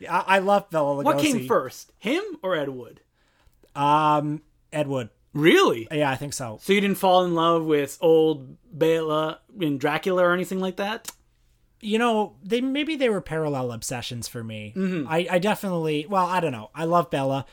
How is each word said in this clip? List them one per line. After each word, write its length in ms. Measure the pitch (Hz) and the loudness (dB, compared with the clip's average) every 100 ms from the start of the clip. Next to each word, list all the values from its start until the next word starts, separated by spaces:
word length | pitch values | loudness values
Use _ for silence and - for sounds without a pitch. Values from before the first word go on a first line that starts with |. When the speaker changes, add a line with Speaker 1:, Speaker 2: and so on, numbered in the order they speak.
| - | -4
Speaker 1:
I, 160 | 185 185 | -2 2
I 120 | 196 | 2
love 280 | 190 202 196 | 4 2 2
Bela 260 | 160 143 139 | -2 0 0
Lugosi. 80 | |
Speaker 2:
What 140 | 262 285 | 0 2
came 260 | 302 240 131 | 2 0 0
first, 440 | 190 131 - - _ | 0 -2 -12 -20 _
him 240 | 208 339 427 320 | -4 -4 -4 -8
or 120 | 185 | -4
Ed 140 | 160 139 | -2 -4
Wood? 320 | 127 117 - _ _ _ _ _ _ _ | -8 -14 -20 _ _ _ _ _ _ _
Speaker 1:
Um, 680 | 147 143 147 151 151 147 147 _ _ _ | -2 2 4 4 2 0 -6 _ _ _
Ed 140 | 151 139 | -4 -2
Wood. 200 | 135 110 _ _ | -4 -6 _ _
Speaker 2:
Really? 560 | 147 160 349 359 120 110 | 2 6 6 6 2 -2
Speaker 1:
Yeah, 200 | 151 143 | -2 0
I 60 | 127 | -2
think 180 | 143 | -6
so. 240 | - 120 107 | -8 -10 -6
Speaker 2:
So 140 | - | 0
you 80 | 202 | 2
didn't 160 | 196 190 | 2 2
fall 260 | 190 180 | 4 4
in 100 | 180 | 4
love 300 | 165 165 170 | 2 2 2
with 320 | 160 147 139 - | 2 2 0 0
old 540 | 165 160 156 147 131 147 _ | 4 6 4 0 -8 -20 _
Bela 680 | 147 160 165 160 151 156 165 _ 214 | 0 2 2 0 0 -2 -6 _ -6
in 200 | 156 139 | -4 -2
Dracula 460 | 147 156 196 185 | -2 -2 0 2
or 80 | 175 | 4
anything 260 | 180 175 190 | 2 -2 -4
like 160 | 190 180 | -4 -4
that? 360 | 202 226 - - _ _ _ _ _ _ | -6 -6 -12 -20 _ _ _ _ _ _
Speaker 1:
You 160 | 214 220 | -4 0
know, 360 | 240 220 196 - | 2 0 -2 -6
they, 180 | 190 240 | -4 -2
maybe 360 | 269 277 302 302 | 0 -2 -2 0
they 120 | 247 | 0
were 120 | 196 | 0
parallel 500 | - 160 151 135 127 | -2 -4 -2 -2 -4
obsessions 560 | 113 - 123 - 120 110 | -6 -8 -8 -8 -10 -10
for 160 | 123 | -10
me. 300 | 113 110 110 | -10 -10 -10
Speaker 2:
Mm-hmm. 320 | 185 190 180 127 | -4 -4 -2 -2
Speaker 1:
I, 200 | 160 185 | -2 0
I 80 | 185 | 0
definitely, 680 | 202 196 196 175 160 151 156 | 0 -2 -2 -2 -2 -2 -2
well, 180 | 196 180 | 0 0
I 140 | 185 | 0
don't 100 | 160 | -2
know. 200 | 117 107 | -4 -10
I 120 | 147 165 | -6 0
love 220 | 175 170 | 0 0
Bela. 380 | 147 135 135 - | -2 -2 -2 -6